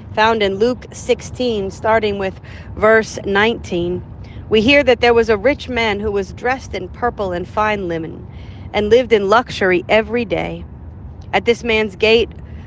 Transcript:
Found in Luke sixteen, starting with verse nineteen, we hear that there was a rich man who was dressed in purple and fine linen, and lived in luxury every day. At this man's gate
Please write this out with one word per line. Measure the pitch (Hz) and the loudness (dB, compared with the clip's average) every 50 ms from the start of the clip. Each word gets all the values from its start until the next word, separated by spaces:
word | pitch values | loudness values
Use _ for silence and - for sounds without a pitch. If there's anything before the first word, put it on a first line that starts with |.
| - - - | -14 -6 0
Found | 214 214 226 226 220 202 | 2 4 4 4 4 2
in | 190 190 | 2 2
Luke | 196 226 247 247 - - - | 2 2 0 0 -2 -8 -16
sixteen, | - - - - 240 - - - - - 254 247 220 202 196 196 | -16 -8 -2 -2 -2 -2 -2 -10 -6 -2 -2 -2 -2 -2 -4 -6
starting | - - 214 220 220 226 214 208 202 196 | -6 -4 0 2 2 2 2 0 -2 -2
with | 190 190 185 - - - - - - - - | -4 -6 -6 -8 -16 -16 -16 -16 -14 -12 -4
verse | - 196 214 220 220 214 - - - - | 2 4 6 6 6 4 0 -6 -8 -4
nineteen, | 202 196 196 214 233 233 - - - 185 170 170 175 180 190 - - - - - - - - - - | 0 2 4 4 2 2 -2 -6 -4 -4 -2 -2 -2 -4 -4 -6 -10 -16 -16 -16 -16 -14 -12 -4 0
we | - 220 | 2 4
hear | 202 269 285 285 285 | 6 6 6 6 6
that | 254 240 - | 4 4 4
there | 240 240 233 | 4 4 4
was | 233 226 220 | 4 4 2
a | 220 | 2
rich | 196 196 269 294 - - - | 2 2 0 0 0 -4 -6
man | 247 233 226 220 202 202 | -4 -2 0 0 -2 -2
who | 208 220 | -2 -2
was | 202 202 190 - - | -2 -2 -4 -6 -8
dressed | - 220 247 262 254 - - - | -6 -2 -2 -2 -2 -6 -8 -8
in | 185 185 180 | -8 -8 -8
purple | - - 240 240 233 - 202 185 | -8 -4 -4 -4 -2 -2 -4 -4
and | 175 180 180 | -4 -4 -6
fine | - - 214 214 214 208 202 185 | -4 -2 0 0 0 0 -2 -2
linen, | 170 165 160 160 143 - - - - - - - - - - - - - | -4 -4 -4 -6 -8 -10 -12 -14 -16 -16 -16 -16 -16 -14 -14 -10 -4 -2
and | 208 208 208 | 0 2 4
lived | 226 254 254 214 | 4 4 4 4
in | 226 202 196 | 2 2 4
luxury | 190 214 240 240 - - - 202 185 180 175 - - | 4 4 4 2 0 -4 0 2 2 2 2 2 2
every | 208 220 220 214 226 240 233 | 2 2 2 2 -2 -2 -2
day. | 180 170 160 170 170 165 170 180 - - - - - - - - - - - - - - | -2 -2 -4 -4 -6 -8 -10 -12 -16 -16 -16 -16 -16 -16 -16 -16 -16 -16 -16 -8 -2 -2
At | 196 190 | 0 2
this | 233 226 - - | 2 0 0 0
man's | 240 220 220 220 202 180 | 0 0 2 0 0 -2
gate | - 214 214 226 233 226 - - - - - - - - | 0 4 4 4 4 4 0 -4 -14 -16 -14 -14 -14 -14